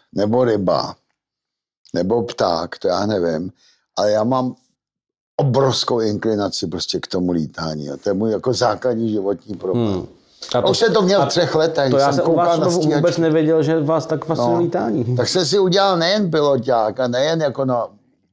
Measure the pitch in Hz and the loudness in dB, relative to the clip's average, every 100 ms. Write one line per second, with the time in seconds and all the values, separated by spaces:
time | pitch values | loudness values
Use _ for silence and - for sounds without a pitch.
0 | _ - 104 117 127 104 92 78 - - | _ -4 0 2 2 2 2 0 -2 -8
1 | _ _ _ _ _ _ _ _ _ 85 | _ _ _ _ _ _ _ _ _ -4
2 | 90 117 - - 101 82 85 - 95 90 | 0 0 -2 -2 -2 -2 -4 -6 -2 -2
3 | 104 107 85 80 92 - _ _ _ - | 0 0 0 -2 -6 -12 _ _ _ -2
4 | 104 107 110 131 127 - _ _ _ _ | 0 2 0 0 -2 -6 _ _ _ _
5 | _ _ _ - 147 127 135 117 - 123 | _ _ _ -2 0 2 2 0 -2 0
6 | 110 104 113 107 98 - 90 87 - 90 | 0 -2 0 0 -2 -4 -6 -6 -6 -6
7 | - 95 90 87 76 - 80 78 71 71 | -4 -4 -2 -2 -4 -6 -8 -6 -8 -8
8 | - 98 110 104 - 120 120 101 127 113 | -4 -2 0 -2 -2 0 0 0 -2 -2
9 | 113 107 98 95 - 98 92 110 113 95 | -2 -2 -2 -4 -6 -8 -4 0 0 -2
10 | - - _ - - 123 170 190 226 202 | -6 -16 _ -18 -4 0 0 2 2 2
11 | 185 196 127 165 160 156 165 156 135 135 | 4 2 2 0 0 2 0 0 0 2
12 | 139 143 160 165 175 165 180 175 156 147 | 2 2 2 2 2 2 2 2 2 2
13 | 165 165 165 156 156 160 147 160 147 160 | 2 2 2 2 2 2 2 0 0 -2
14 | - 151 - 165 120 120 170 - 226 196 | -2 -4 -2 -2 0 0 0 -2 -2 -2
15 | 120 123 120 185 160 202 190 185 196 180 | -2 -2 0 0 0 2 2 4 2 2
16 | 165 208 196 156 147 139 120 120 107 101 | 2 0 0 2 2 2 2 2 0 0
17 | 127 123 147 165 147 123 131 120 104 - | -2 0 0 0 -2 -2 -2 -2 -4 -10
18 | _ _ _ | _ _ _